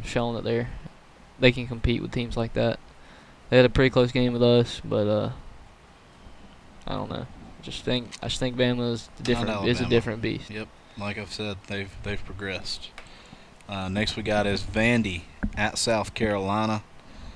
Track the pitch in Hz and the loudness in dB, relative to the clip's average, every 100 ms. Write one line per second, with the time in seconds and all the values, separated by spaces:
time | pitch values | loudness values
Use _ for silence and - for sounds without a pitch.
0 | - 123 120 117 113 117 120 - - - | -4 -2 -2 -2 -2 -2 -2 -8 -14 -18
1 | - - - - 127 123 123 117 127 120 | -20 -20 -20 4 4 4 -2 -2 0 0
2 | - 131 117 113 113 - 117 - - - | -2 -4 -2 -2 -2 2 0 0 -8 -20
3 | - - - - - 123 123 123 131 131 | -20 -20 -20 -20 4 8 8 6 4 6
4 | 123 127 123 120 120 120 117 - 110 107 | 4 4 2 4 6 6 4 -2 -4 0
5 | 104 107 104 127 - - - - - - | 2 2 0 -6 -14 -18 -20 -20 -20 -20
6 | - - - - - - - - - 101 | -20 -20 -20 -20 -20 -20 -20 -14 -8 -8
7 | 101 - - - - - - - - 123 | -2 -4 -4 -12 -18 -16 -12 -6 -2 -2
8 | 117 - - - 127 123 123 123 120 117 | -4 -8 -6 -2 0 2 2 2 -2 -4
9 | - - 120 117 110 104 101 120 120 117 | -8 -6 0 0 0 0 0 0 2 2
10 | 120 110 113 - - 107 110 - - - | 2 -2 -4 -4 -8 -10 -12 -16 -20 -10
11 | 104 104 98 - 107 98 - 101 98 - | -8 -6 -8 -8 -8 -8 -8 -8 -8 -8
12 | 101 101 - 92 98 90 - - - - | -6 -6 -6 -8 -6 -6 -6 -8 -10 -16
13 | - - - - - - - 98 92 98 | -20 -20 -20 -20 -20 -20 -10 -8 -4 0
14 | 107 - 110 104 104 95 - 107 117 120 | 0 -2 0 2 2 0 0 2 4 4
15 | 104 87 - - 98 - 107 - 123 110 | 2 -4 -10 -8 -6 -2 -2 -2 0 0
16 | 101 - 113 101 95 104 110 107 - - | -2 -2 0 0 0 0 0 -2 -6 -18
17 | - - - | -20 -18 -18